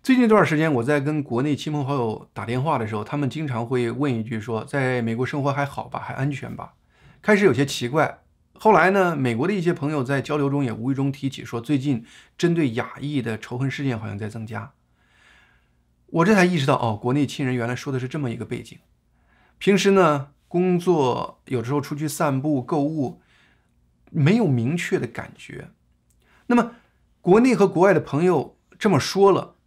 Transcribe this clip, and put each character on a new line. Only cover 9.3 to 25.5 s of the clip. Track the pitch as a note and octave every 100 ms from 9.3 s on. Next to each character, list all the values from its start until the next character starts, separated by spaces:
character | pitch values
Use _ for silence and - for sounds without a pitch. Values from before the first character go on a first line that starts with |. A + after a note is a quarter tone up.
国 | A2+ D3
的 |
一 | G#3
些 | E3
朋 | E3+ C#3
友 | D#3
在 | B2 C#3
交 | A#2+ D3
流 | C#3
中 | C#3+
也 | C3+
无 | A2 A#2
意 |
中 | C3+ C#3
提 | C3+ C3+
起 | -
说， | A#2+ A#2
最 | A2+ C#3+
近 | C3+ B2 - - _ _
针 | E3+
对 | E3+ D3
亚 | A2+ A#2 -
裔 | C3+ D3
的 | A#2 A2
仇 | - B2
恨 | C3+
事 | B2+
件 | C#3 A#2
好 | G#2
像 | G2+
在 | G#2+
增 | A2+ A2
加。 | A2 A2 _ _ _ _ _ _ _ _ _ _ _ _ _ _
我 | E3
这 | E3+ G#3+
才 |
意 | F3+ F3
识 |
到， | C3+ C3+
哦， | A#2 G#2+
国 | B2
内 | C3+ C#3
亲 | -
人 | C3+ B2+
原 | A#2
来 |
说 | B2 -
的 | C3
是 | B2+
这 | D#3+
么 | C3+
一 | A2+
个 |
背 | G#2+ A#2+
景。 | G#2+ - _ _ _ _ _ _ _ _
平 | - G3
时 | G3
呢， | G3 F3 C#3+ C3+ _ _
工 | F3 F#3 F3+
作， | F3 E3+ C3 - - - -
有 | B2+
时 | A#2
候 | D3
出 | C#3 D3
去 | D#3
散 | C#3+ D#3+ C3+
步、 | D3 C#3+
购 | B2 E3
物， | C#3+ D#3+ C3 - _ _ _ _ _ _ _ _ _
没 | E3+ C#3+ A3
有 | G#3
明 | B2+ A#2 E3+
确 | - E3
的 | A#2+
感 | - - -
觉。 | -